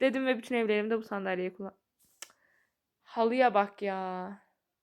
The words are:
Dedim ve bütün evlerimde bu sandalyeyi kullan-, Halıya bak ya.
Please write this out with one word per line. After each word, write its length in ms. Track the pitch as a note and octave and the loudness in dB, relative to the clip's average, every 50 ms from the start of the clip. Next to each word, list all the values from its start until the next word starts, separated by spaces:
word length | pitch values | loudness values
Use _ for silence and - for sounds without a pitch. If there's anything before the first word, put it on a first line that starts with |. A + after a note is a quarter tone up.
Dedim 260 | C4 C4+ A3 C4+ C4 | 2 2 2 2 0
ve 120 | C4 B3+ A3+ | 0 0 -2
bütün 160 | A3+ - B3+ | -2 -2 0
evlerimde 440 | A#3 A3+ G#3 G#3+ G#3 G#3 A3 A3+ A3 | 0 2 2 2 2 0 0 -2 -2
bu 40 | A3 | -4
sandalyeyi 520 | - G#3+ G3+ F#3+ F#3+ F#3 F3+ F#3 F3+ F3+ | -4 -6 -4 -2 -2 -2 -2 -2 -4 -6
kullan-, 220 | - G3 F#3+ - _ _ _ _ _ _ _ _ _ - - _ _ _ _ _ _ _ _ _ _ _ _ _ _ _ | -8 -12 -12 -14 _ _ _ _ _ _ _ _ _ -20 -20 _ _ _ _ _ _ _ _ _ _ _ _ _ _ _
Halıya 520 | - - A#3 A3+ A3+ A#3+ B3+ B3+ A#3+ G3+ | -8 -2 0 2 2 4 4 4 4 6
bak 280 | G3+ G3+ G3+ - - G3+ | 4 2 2 -2 -6 -6
ya. 680 | G3 F#3+ F#3+ F#3+ F#3 F#3 F#3 F#3 F#3+ G3+ G3 _ _ _ _ _ _ _ _ | -4 -4 -4 -4 -6 -6 -6 -8 -10 -12 -16 _ _ _ _ _ _ _ _